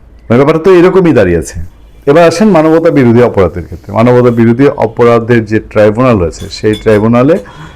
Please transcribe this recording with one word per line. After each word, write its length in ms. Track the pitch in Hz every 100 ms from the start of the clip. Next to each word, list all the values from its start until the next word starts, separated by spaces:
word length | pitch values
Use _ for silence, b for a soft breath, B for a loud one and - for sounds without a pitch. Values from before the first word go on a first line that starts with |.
| - - -
মানে, 60 | 120
ব্যাপারটা 280 | 139 160
তো 120 | 190 180
এরকমই 380 | 180 185 170
দাঁড়িয়েছে। 460 | 120 92 85 - - - - - - -
এবার 220 | 156 170
আসেন 200 | 165 220
মানবতা 440 | 170 156 165 170
বিরোধী 300 | 147 120 117
অপরাধের 420 | 117 98 87 90
ক্ষেত্রে। 300 | 80 85 -
মানবতা 380 | 104 123 123 123
বিরোধী 360 | 117 117 117 139
অপরাধের 800 | - 110 113 120 117 113 120 107
যে 140 | 110
ট্রাইব্যুনাল 600 | - 110 107 107 131 110
রয়েছে, 260 | 82 - 90
সেই 240 | - 110 104
ট্রাইব্যুনালে 600 | 113 104 110 120 135 196 - B B